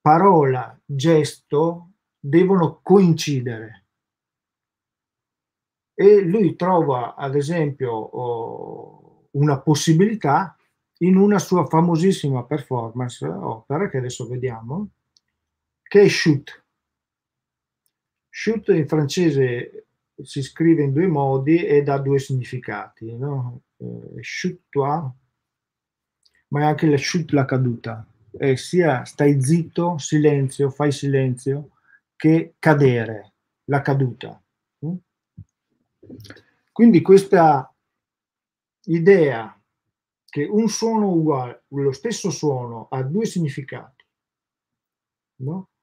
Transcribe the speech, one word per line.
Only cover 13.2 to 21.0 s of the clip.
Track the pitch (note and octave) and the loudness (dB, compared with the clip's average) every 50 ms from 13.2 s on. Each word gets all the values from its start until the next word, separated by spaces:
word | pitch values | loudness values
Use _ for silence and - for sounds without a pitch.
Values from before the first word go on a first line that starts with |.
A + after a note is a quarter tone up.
| C#3 | -12
opera, | D3 E3+ G3 F#3 C3 A2+ A#2 _ _ C3+ D#3 G3+ - | -10 -10 -10 -10 -10 -10 -12 _ _ -6 -4 -4 -4
che | - C3 | -6 -6
adesso | B2+ A#2+ - - B2+ | -8 -8 -10 -12 -12
vediamo, | A2 B2 B2+ B2 B2+ A2+ A2+ A2+ A#2 C#3 F#3 G#3+ F#3+ _ _ _ _ _ _ _ _ _ _ _ _ _ _ _ _ _ _ | -12 -10 -8 -8 -8 -8 -10 -12 -12 -10 -10 -10 -12 _ _ _ _ _ _ _ _ _ _ _ _ _ _ _ _ _ _
che | _ - - G3+ | _ 2 4 6
è | G3+ F3 | 6 6
chute. | - - - E3+ D3 C3 - - - - _ _ _ _ _ _ _ _ _ _ _ _ _ _ _ _ _ _ _ _ _ _ _ _ _ _ _ _ _ _ _ _ _ _ | 4 2 2 2 0 0 -2 -10 -20 -20 _ _ _ _ _ _ _ _ _ _ _ _ _ _ _ _ _ _ _ _ _ _ _ _ _ _ _ _ _ _ _ _ _ _
Chute | _ - - G#3 A3+ A3 - - F#3+ | _ -6 -4 -4 -4 -4 0 0 2
in | E3 D3 C3 | 2 2 0
francese | E3 D#3 D3 C3+ - F#3+ F3+ D#3+ C#3+ C#3 C3 B2 A#2+ A#2+ - - - - _ _ _ _ _ _ _ - | 0 -2 -2 -2 -2 0 0 2 2 2 0 0 -2 -6 -8 -12 -16 -20 _ _ _ _ _ _ _ -20
si | C#3+ - - C#3+ | -20 -12 -10 -10
scrive | C3+ - _ - E3 E3 E3 D3 | -10 -10 _ 0 2 4 4 4
in | D3 C#3 | 2 0
due | C3+ D3 | 0 0